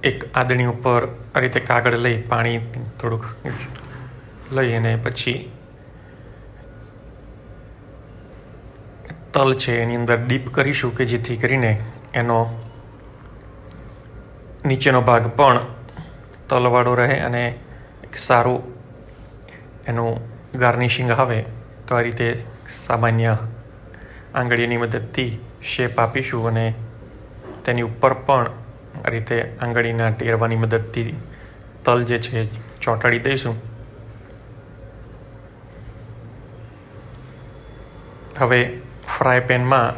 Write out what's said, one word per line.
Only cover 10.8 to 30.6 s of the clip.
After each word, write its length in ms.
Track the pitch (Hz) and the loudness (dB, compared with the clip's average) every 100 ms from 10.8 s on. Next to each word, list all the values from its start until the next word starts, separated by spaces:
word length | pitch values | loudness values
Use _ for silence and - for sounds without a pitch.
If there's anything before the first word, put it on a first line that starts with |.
| 123 113 | -2 0
કે 80 | 120 | 0
જેથી 240 | 117 117 113 | 0 -2 0
કરીને 280 | 120 135 117 104 - - - - | 2 4 4 2 -2 -12 -6 -2
એનો 180 | 120 117 113 - - - - - - - - - - - - - - - - - - - - - 143 | 4 4 2 -2 -12 -16 -20 -20 -20 -20 -18 -18 -18 -18 -18 -16 -16 -18 -18 -18 -18 -20 -20 -6 0
નીચેનો 320 | 131 143 127 117 | 2 6 6 8
ભાગ 200 | 117 113 127 | 6 4 6
પણ 240 | 139 120 - - - - - - - - - | 8 8 2 -12 -16 -16 -16 -18 -20 -20 0
તલવાળો 460 | 127 123 123 123 123 | 4 6 6 6 4
રહે 180 | 120 139 - | 4 4 0
અને 160 | 120 120 120 - - - - - | 0 -2 -4 -14 -18 -18 -20 -14
એક 80 | - - | -8 4
સારું 340 | 120 120 123 - - - - - - - - - - - - - | 6 6 2 -4 -14 -18 -20 -20 -20 -20 -20 -20 -20 -20 -12 -4
એનું 200 | 117 117 113 - - - 131 | 0 0 -2 -6 -16 -10 2
ગાર્નિશિંગ 500 | 123 117 123 - 123 | 4 6 2 2 2
આવે. 240 | 113 131 113 110 - - - - | 4 4 2 -2 -10 -16 -16 0
તો 40 | 123 | 0
આ 60 | 117 | 2
રીતે 200 | 113 117 117 - - - - | 0 -2 -2 -8 -16 -18 -16
સામાન્ય 580 | - 117 117 113 113 107 - - - - - - - - - - | -2 2 4 4 4 2 -2 -10 -16 -20 -20 -18 -18 -18 -6 -2
આંગળીની 420 | 123 120 120 117 | 2 2 2 2
મદદથી 480 | 117 110 113 - 123 107 - - - | 0 -2 -4 -2 -2 -4 -12 -14 -8
શેપ 280 | - 123 117 | -2 0 2
આપીશું 440 | 117 131 131 120 117 | 2 0 -2 -2 0
અને 160 | 113 113 113 - - - - - - - - | 2 0 -2 -8 -14 -18 -18 -18 -16 -16 -6
તેની 240 | - 120 117 | -2 0 -2
ઉપર 240 | 113 131 131 - | 2 4 4 4
પણ 240 | 135 113 - - - - - | 4 4 -4 -14 -18 -16 -4
આ 80 | - | -2
રીતે 240 | 113 110 117 117 - | -2 0 0 -2 -4
આંગળીના 460 | 120 117 117 113 113 | -2 2 2 2 2
ટેરવાની 480 | 107 117 113 113 113 | 0 0 2 2 2